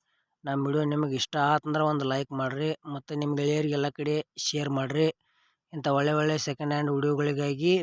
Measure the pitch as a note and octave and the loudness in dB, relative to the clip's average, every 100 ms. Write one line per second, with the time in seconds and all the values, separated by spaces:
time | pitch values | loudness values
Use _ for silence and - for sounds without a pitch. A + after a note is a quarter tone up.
0 | _ _ _ _ C#3+ C#3 C#3 D3 D3 D3 | _ _ _ _ -4 -2 0 0 0 0
1 | D3+ C3 - D3+ C#3+ D3+ D3+ D3+ D#3 D3 | -2 -2 -2 0 2 2 2 0 2 2
2 | C3+ C3+ C#3 C3+ C3 C3+ D#3 D#3 D#3+ C#3+ | 0 -2 -2 -4 -4 -2 -4 -4 -8 -12
3 | - D3+ D3 C#3+ C#3+ D3+ D3+ C#3+ C#3+ - | -8 -4 -2 0 0 2 0 0 -2 -4
4 | D3 D3+ - - - D3 C#3+ C#3 C3 C#3+ | -2 -2 -4 -8 -4 -2 -2 -2 -2 2
5 | D#3+ - _ _ _ _ _ D#3+ C#3 C#3 | 0 0 _ _ _ _ _ -4 2 2
6 | C#3+ D3+ D3+ D#3 D3+ C3+ D3 D3 D3 C#3 | 4 2 2 0 -2 -4 -2 0 0 0
7 | C#3+ D3 D3 C#3+ C#3+ C3+ E3+ F#3 | 2 2 0 0 -2 0 2 2